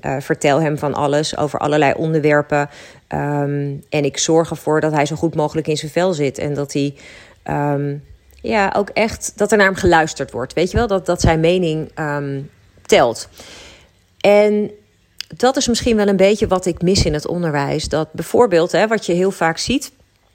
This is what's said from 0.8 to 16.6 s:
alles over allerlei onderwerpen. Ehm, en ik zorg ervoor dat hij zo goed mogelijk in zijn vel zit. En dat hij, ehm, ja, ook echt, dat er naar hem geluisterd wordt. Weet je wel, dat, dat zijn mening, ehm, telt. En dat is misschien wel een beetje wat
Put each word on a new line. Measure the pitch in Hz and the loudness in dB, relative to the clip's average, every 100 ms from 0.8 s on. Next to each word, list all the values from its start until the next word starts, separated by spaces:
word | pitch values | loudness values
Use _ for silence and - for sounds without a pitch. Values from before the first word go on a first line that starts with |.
| 147 | -4
alles | - 143 147 160 - | -2 0 0 -2 -2
over | 143 - | -4 -2
allerlei | 147 151 139 - | 0 2 2 2
onderwerpen. | 160 160 151 147 143 147 147 - - - - | 0 2 4 2 2 -2 -2 -8 -20 -20 -8
Ehm, | 147 143 147 143 143 143 139 - | -4 -2 -2 -2 -2 -4 -8 -6
en | 151 | -2
ik | 139 139 | -2 -2
zorg | - 160 165 | 2 2 2
ervoor | 160 - 151 | -4 -2 0
dat | 156 | 2
hij | 151 147 | 0 0
zo | 156 | 0
goed | 165 | -2
mogelijk | 160 151 160 151 | 0 -2 -2 -4
in | 151 | -4
zijn | 151 | -4
vel | 170 185 | -2 0
zit. | 156 139 - | 0 -2 -4
En | 147 | -6
dat | 143 143 | -4 -4
hij, | 147 143 139 - - - - | -2 -2 -4 -18 -20 -20 -16
ehm, | - 147 147 143 143 143 - - _ - | -6 -2 -2 -2 -4 -6 -12 -20 _ -12
ja, | 226 220 196 - | -4 0 0 0
ook | 202 | -2
echt, | - 220 - - - | -2 -2 -4 -8 -4
dat | 202 | 0
er | 214 | 4
naar | 196 | 4
hem | 190 | 2
geluisterd | 180 165 156 - 139 | 2 4 2 -2 -8
wordt. | 117 131 | -8 -6
Weet | 151 180 | -2 0
je | 214 | 0
wel, | 233 | 0
dat, | 190 175 | 0 0
dat | 175 | 0
zijn | 170 165 | 2 4
mening, | 160 185 170 156 - | 4 2 0 -2 -6
ehm, | - 151 143 143 139 143 _ _ _ - | -6 -4 -4 -6 -8 -10 _ _ _ 2
telt. | 190 123 110 - - - - - - _ _ _ _ | 4 4 0 -10 -20 -20 -20 -20 -20 _ _ _ _
En | 196 208 208 208 208 - _ _ _ - - - | 4 6 4 2 -2 -8 _ _ _ -20 -18 -2
dat | 247 277 | 0 0
is | 240 | 0
misschien | 226 247 220 | 0 0 2
wel | 202 | 2
een | 196 | 4
beetje | 196 214 208 | 4 2 0
wat | 185 | 0